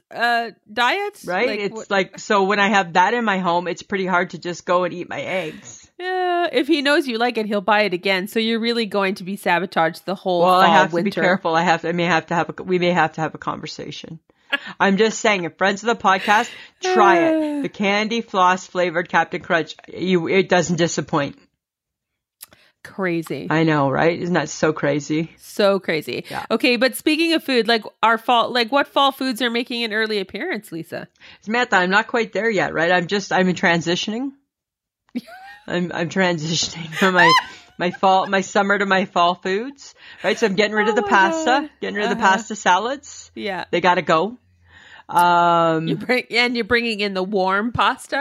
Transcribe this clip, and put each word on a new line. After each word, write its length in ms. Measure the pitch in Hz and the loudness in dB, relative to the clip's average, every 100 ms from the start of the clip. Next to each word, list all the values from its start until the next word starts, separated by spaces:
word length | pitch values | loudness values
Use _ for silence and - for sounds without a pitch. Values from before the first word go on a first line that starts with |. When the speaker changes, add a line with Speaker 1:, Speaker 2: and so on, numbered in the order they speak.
| _ | _
Speaker 1:
uh, 400 | - 233 233 233 185 _ | -4 0 0 -2 -10 _
diet? 500 | 208 247 349 202 - - | -2 0 0 -4 -8 -6
Speaker 2:
Right? 220 | 180 240 | -2 -2
Speaker 1:
Like, 120 | 214 | -2
Speaker 2:
It's 140 | 202 220 | -6 -8
Speaker 1:
what 140 | - | -4
Speaker 2:
like, 300 | 196 185 - | -2 -2 -6
so 240 | - 214 | 0 0
when 160 | 190 208 | 2 2
I 80 | 196 | 2
have 260 | 208 180 | 2 2
that 220 | 170 185 240 | 2 2 2
in 100 | 226 | 0
my 140 | 190 | 0
home, 280 | 180 170 175 | 0 0 -2
it's 140 | 180 | -8
pretty 240 | - 196 185 | -6 -4 0
hard 240 | 180 180 | 0 -2
to 80 | 165 | -6
just 260 | 165 170 | -10 -8
go 200 | - 180 | 0 0
and 100 | 180 | 0
eat 160 | 180 165 | -6 -10
my 100 | 117 | -10
eggs. 680 | 123 185 160 156 - - - - | -6 -6 -8 -12 -18 -20 -20 -12
Speaker 1:
Yeah, 520 | 359 370 359 349 349 | -6 -4 -2 -2 -2
if 140 | 240 269 | -2 0
he 160 | 311 | 0
knows 240 | 285 294 277 | 2 0 0
you 100 | 226 | -2
like 220 | 240 233 | -2 -2
it, 80 | 214 | -2
he'll 140 | 208 | -2
buy 200 | 196 208 | 2 2
it 120 | 208 180 | 2 0
again. 320 | 196 190 202 | -2 -2 -2
So 100 | 226 | -2
you're 200 | 226 226 | 0 0
really 260 | 226 233 220 | -2 -2 -2
going 300 | 202 196 202 | 0 -2 -2
to 80 | |
be 140 | 180 196 | -8 -6
sabotaged 680 | 196 170 196 - 165 170 - | -2 0 0 0 0 -2 -8
the 80 | |
whole 280 | 190 190 180 | -6 -2 2
Speaker 2:
Well, 160 | 175 180 | 4 6
I 60 | 190 | 6
Speaker 1:
fall, 60 | 190 | 6
Speaker 2:
have 140 | 185 | 4
to 40 | 170 | 2
be 40 | |
Speaker 1:
winter. 200 | 185 190 | -2 0
Speaker 2:
careful. 340 | 180 190 175 160 | 0 0 0 0
I 80 | |
have 180 | 175 165 | 2 0
to, 80 | 165 | 0
I 40 | |
may 120 | 175 175 | -2 0
have 220 | 165 156 | 0 0
to 80 | 170 | -2
have 180 | 160 - | -2 -6
a, 80 | |
we 140 | 180 180 | -4 0
may 140 | 175 | 2
have 220 | 175 160 | 2 2
to 80 | 160 | 0
have 120 | 156 | -6
a 60 | 151 | -6
conversation. 800 | - 143 151 - 147 147 - 160 _ _ - | -10 -8 -10 -12 -14 -14 -16 -18 _ _ -6
<laughs> 300 | - - - | -6 -6 0
I'm 180 | 190 196 | 2 4
just 220 | 220 220 | 2 2
saying, 260 | 226 202 165 | 0 0 -2
if 120 | - | -2
friends 240 | 190 208 | 0 0
of 40 | 214 | -2
the 140 | 233 | 0
podcast, 500 | 202 190 202 208 233 - - _ | 2 2 4 2 2 -8 -20 _
try 480 | 381 370 403 349 330 | 0 4 6 6 4
it. 300 | 320 302 294 | 2 0 -4
Speaker 1:
Uh. 40 | |
Speaker 2:
The 60 | 277 | -6
candy 520 | - 202 202 214 233 | -2 0 0 0 -2
floss 460 | 226 196 180 185 - | -2 2 2 2 -2
flavored 420 | 185 180 160 175 | -2 -2 -2 0
Captain 320 | 175 165 180 | 0 0 -4
Crunch, 340 | - 175 151 - - | -2 -2 -2 -10 -16
you, 360 | - 180 180 160 | -6 0 0 2
it 180 | 190 180 | 2 2
doesn't 280 | 180 165 170 | 2 2 0
disappoint. 640 | 165 - 151 160 143 - _ _ _ _ _ _ _ _ _ - - _ _ _ | 0 -2 -2 -2 -4 -8 _ _ _ _ _ _ _ _ _ -20 -20 _ _ _
Speaker 1:
Crazy. 640 | - - 185 170 160 139 175 | -18 -6 -4 -4 -4 -8 -2
Speaker 2:
I 140 | 165 | 2
know, 260 | 165 151 139 | 2 2 2
right? 280 | 139 156 175 | 2 2 0
Isn't 180 | 175 175 | 0 -2
that 120 | 147 | -2
so 240 | - 160 | -2 0
crazy? 640 | 156 147 147 143 156 165 - | 0 0 -2 -2 -4 -4 -10
Speaker 1:
So 380 | - - 202 196 | -12 0 2 2
crazy. 460 | - 160 - 120 - | 0 -4 -4 -8 -8
Speaker 2:
Yeah. 160 | - - | -8 -4
Speaker 1:
Okay, 280 | 226 226 233 | 0 2 2
but 180 | 262 254 | 0 0
speaking 380 | - 311 330 | -2 0 0
of 100 | 320 | 0
food, 240 | - 254 214 | 0 0 2
like, 160 | 233 - - | 0 -2 -2
our 160 | 220 226 | 0 2
fall, 360 | - 240 220 | 2 2 2
like, 180 | 240 226 | 0 0
what 160 | 277 285 | 0 0
fall 240 | - 277 | 2 2
foods 300 | 254 262 214 | 0 -4 -2
are 80 | 247 | -2
making 340 | 233 254 233 | -4 -6 -6
an 80 | 233 | -4
early 280 | 208 220 214 | -2 -2 -4
appearance, 520 | 190 202 320 254 - | -6 -8 -8 -8 -10
Lisa? 380 | 165 165 - - _ - - | -14 -10 -12 -14 _ -20 -18
Speaker 2:
Samantha, 340 | - 233 247 196 | -6 -2 0 2
I'm 140 | 180 | 2
not 180 | 202 220 | 2 0
quite 240 | 240 220 | -2 -2
there 180 | 202 226 | -2 -2
yet, 240 | 202 147 | 0 0
right? 160 | 156 165 | 0 2
I'm 160 | 180 175 | 2 0
just, 260 | 202 196 | -4 -2
I'm 140 | 165 185 175 | 0 2 2
transitioning. 760 | 190 170 165 175 - 220 277 - _ _ _ _ _ _ _ | 2 2 0 -2 -4 -6 -6 -10 _ _ _ _ _ _ _
Speaker 1:
<laughs> 540 | 247 - 719 762 807 - | -12 -12 -18 -20 -20 -8
Speaker 2:
I'm, 240 | 175 175 | -6 -4
I'm 160 | - 170 | -6 -6
transitioning 800 | 190 185 175 156 160 - - 165 | -2 0 -2 -4 -4 -4 -8 -10
from 220 | - 190 180 | 0 2 4
my, 180 | 170 170 - - - - | 6 4 2 -14 -18 -6
my 140 | 180 | -6
fall, 360 | 180 190 190 175 | 0 2 4 2
my 120 | 196 | -2
summer 380 | 190 214 196 202 | 0 0 0 0
to 80 | 202 | 0
my 180 | 190 | 0
fall 320 | 185 190 175 180 | 0 2 2 0
foods, 580 | 190 196 254 277 - - - - | -4 -4 -6 -12 -20 -20 -20 -8
right? 140 | 180 214 | -4 0
So 60 | 220 | 0
I'm 100 | 185 | 0
getting 200 | 208 214 | 0 0
rid 120 | 208 | 0
of 60 | |
Speaker 1:
Oh 20 | 214 | 0
Speaker 2:
the 40 | |
Speaker 1:
my 80 | 208 | 2
Speaker 2:
pasta, 360 | 208 190 - 220 | 4 4 2 0
Speaker 1:
God. 240 | 262 302 - | 0 -2 -10
Speaker 2:
getting 140 | 196 202 | -8 -4
rid 100 | 214 | -4
of 120 | 240 | 0
the 60 | |
Speaker 1:
Uh-huh. 120 | 214 240 | 2 2
Speaker 2:
pasta 180 | 220 214 | -2 -4
salads. 760 | 208 180 226 285 - - - - | 2 2 0 -6 -12 -20 -20 -10
Speaker 1:
Yeah. 300 | 214 180 - | -8 -8 -4
Speaker 2:
They 120 | 175 | 0
gotta 200 | 185 180 | 2 2
go. 340 | 170 160 190 247 _ _ _ - - - - | 2 0 0 -6 _ _ _ -20 -20 -20 -4
Um, 800 | 165 175 175 175 170 165 160 160 | 2 4 4 4 4 2 0 -2
Speaker 1:
You 80 | 160 | -4
bring, 260 | - 247 - | -2 -2 -2
and 240 | 220 240 240 | 0 0 0
you're 80 | |
bringing 380 | 220 240 233 214 | 0 0 0 -2
in 120 | 208 190 | -4 -4
the 80 | |
warm 500 | 185 208 185 190 226 | -2 0 0 0 -2
pasta? 440 | 226 208 254 - 277 | 0 0 -2 -6 -4